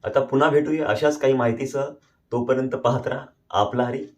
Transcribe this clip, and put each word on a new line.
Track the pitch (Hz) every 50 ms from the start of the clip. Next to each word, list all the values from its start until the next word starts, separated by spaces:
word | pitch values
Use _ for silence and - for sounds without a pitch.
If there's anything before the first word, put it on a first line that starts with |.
| -
आता | 113 - 139
पुन्हा | 127 - 127 135 147 160
भेटूया | 143 147 151 - 156 156 151
अशाच | - - - 151 147 147 -
काही | - 135 135
माहितीसह. | 127 120 117 117 120 135 - - 139 139 147 - - _ _ _ _ _ _ -
तोपर्यंत | 123 120 123 131 127 131 127
पाहत | 127 120 - 117 120 120 -
राहा | 139 127 113 - - _ _ _ _
आपला | - 98 104 104 - 123 123
हरी | 120 - 80 - - -